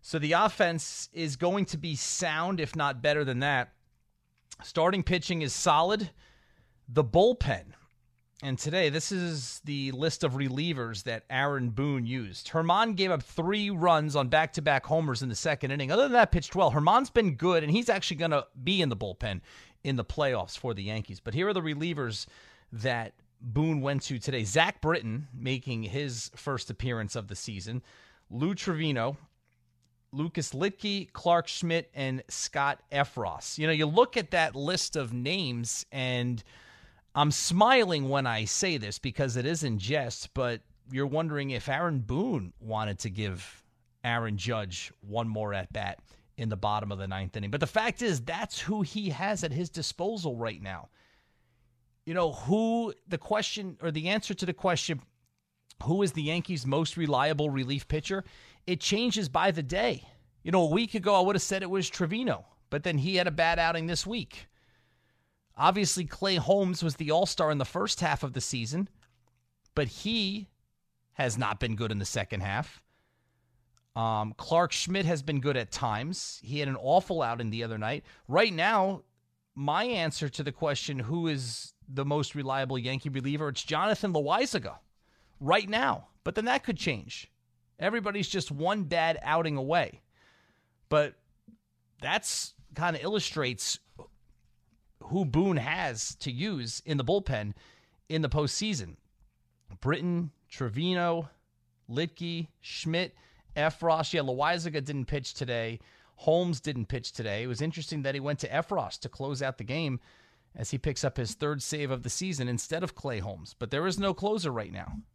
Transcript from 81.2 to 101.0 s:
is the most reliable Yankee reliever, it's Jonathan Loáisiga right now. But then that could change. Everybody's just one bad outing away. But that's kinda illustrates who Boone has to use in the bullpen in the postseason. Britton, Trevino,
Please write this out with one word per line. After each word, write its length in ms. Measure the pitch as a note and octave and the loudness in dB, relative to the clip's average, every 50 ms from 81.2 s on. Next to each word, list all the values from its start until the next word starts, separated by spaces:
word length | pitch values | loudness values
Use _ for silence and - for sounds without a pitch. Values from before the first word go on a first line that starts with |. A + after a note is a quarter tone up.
| E3 | 0
is 480 | E3 D3+ C#3 B2+ A#2+ A2+ - - - _ _ - | 0 -2 -2 -4 -6 -8 -10 -12 -14 _ _ -20
the 160 | - C3+ C3+ C#3 | -8 -4 -4 0
most 300 | C#3+ C#3+ D3+ C#3 - - | 0 2 0 0 0 -4
reliable 460 | D3+ C3+ C3+ C3 C3+ C3+ C3 C3+ B2+ | -6 -4 -2 -2 -2 0 -2 -2 -4
Yankee 300 | A#2 B2+ C3 B2+ - D3+ | -2 -2 -4 -4 -4 -4
reliever, 400 | C3 C3+ B2+ C3+ C#3+ D3 D#3 C#3+ | -4 -4 -2 -2 -2 -2 -2 -4
it's 120 | B2+ - | -4 -6
Jonathan 500 | - - D#3 D3+ F#3 G#3+ G#3+ - - G3 | -4 -2 0 2 2 2 2 0 0 0
Loáisiga 640 | F3 D3+ C#3+ C#3+ F3 G#3+ C4+ C4+ - F3+ A2+ F#2+ - - _ _ _ _ _ _ _ _ _ _ _ - | 0 0 2 2 2 2 2 0 0 -2 -4 -4 -12 -12 _ _ _ _ _ _ _ _ _ _ _ -6
right 300 | C#3 C3+ F3 G#3+ G#3 F#3+ | 2 4 4 4 4 2
now. 380 | G#3+ A3+ C4+ C3 G2 D#2+ - _ _ _ _ | 0 2 2 2 0 -2 -6 _ _ _ _
But 100 | - F3 | -4 -2
then 120 | - A3 | 0 0
that 180 | A#3+ C4 C#4 - | 2 2 2 2
could 140 | - G#3 | -2 -4
change. 540 | - - F3 C3+ G2+ - - - - - _ _ _ _ _ _ _ _ _ _ | 0 0 -2 -2 -2 -6 -10 -12 -14 -14 _ _ _ _ _ _ _ _ _ _
Everybody's 500 | - D3 G3 G#3+ A#3 F#3+ G#3+ G3+ G#3 F#3 | -4 -2 0 0 0 -2 -2 -2 -2 -2
just 240 | - - F#3+ - - | -2 -2 -4 -4 -4
one 340 | D3 C#3 D#3 F3+ G3+ G#3+ F#3+ | -4 -2 0 0 0 0 0
bad 340 | C#3+ F3 E3 D#3+ E3 D#3+ - | 0 2 2 2 2 2 0
outing 360 | - - D#3 E3 E3 D#3+ D3 | 0 2 2 2 2 2 -2
away. 440 | C#3 C3 C3+ E3 F3 C#3 - - - _ _ _ _ _ _ _ _ _ _ _ _ _ _ _ _ _ _ | -2 0 2 2 2 2 0 -6 -16 _ _ _ _ _ _ _ _ _ _ _ _ _ _ _ _ _ _
But 240 | D3+ D3+ D3 C#3 - _ _ _ _ _ _ - - _ _ _ _ _ _ _ _ _ | 4 4 4 2 -2 _ _ _ _ _ _ -20 -20 _ _ _ _ _ _ _ _ _
that's 540 | - C#3 E3+ A3 - - - - - - _ - - - D3 | -4 -2 -2 0 0 -2 -4 -4 -6 -8 _ -20 -20 -14 -6
kinda 240 | C#3+ D#3+ F3 E3 C#3+ B2 | -2 0 0 0 0 -2
illustrates 720 | F#3 G#3+ G#3 - - - D#3+ C#3 B2+ B2 F#2+ - - - - _ _ _ - - - - _ _ _ _ _ _ _ _ _ _ _ _ _ _ _ _ _ - | -2 -2 0 -2 -2 -2 -2 -2 -2 -2 -4 -4 -4 -4 -6 _ _ _ -20 -20 -20 -20 _ _ _ _ _ _ _ _ _ _ _ _ _ _ _ _ _ -8
who 180 | - D3 F#3+ F#3+ | -2 0 0 0
Boone 320 | C#3 A#2 D#3 F#3 G3 F3+ | 2 4 4 4 4 2
has 580 | C#3+ A2 C#3 D#3 F#3 F3+ C#3+ A#2+ G#2+ - - - | 2 0 -2 -2 -2 -2 -4 -4 -4 -6 -8 -8
to 160 | - - C#3+ | -8 -8 -6
use 500 | A#2+ B2 E3+ A3 G3 C#3 A#2+ A2+ - - - | -4 -4 -4 -2 -2 -4 -6 -6 -8 -10 -4
in 100 | D#3+ D3+ | -2 -2
the 80 | C#3 C3 | 0 2
bullpen 480 | B2+ F#3 G3+ G3 - C3+ G#2+ G#2 G#2 G2+ - - - - _ _ _ _ _ _ | 2 0 0 2 0 -2 -2 -2 -6 -8 -10 -16 -20 -20 _ _ _ _ _ _
in 140 | _ D#3 D#3+ | _ -2 0
the 80 | D#3 C3+ | 0 2
postseason. 640 | A2+ D3+ D3+ C#3 - - G3+ A3 G3+ C3+ G2 E2+ E2+ _ _ _ _ _ - _ _ _ _ _ _ _ _ - G2 F#2 | 2 0 0 0 -2 -2 -2 -2 -2 -2 -4 -10 -12 _ _ _ _ _ -20 _ _ _ _ _ _ _ _ -20 -18 -4
Britton, 500 | - C3 C#3+ C3 E3 F3+ F3 E3+ F3 D3 _ _ _ | -2 -2 0 0 0 -2 0 0 -2 -4 _ _ _
Trevino, 840 | _ - - C3+ A#2 G#2 B2+ E3 F3+ F#3 F3+ | _ -8 -6 -6 -4 -2 -2 0 0 2 2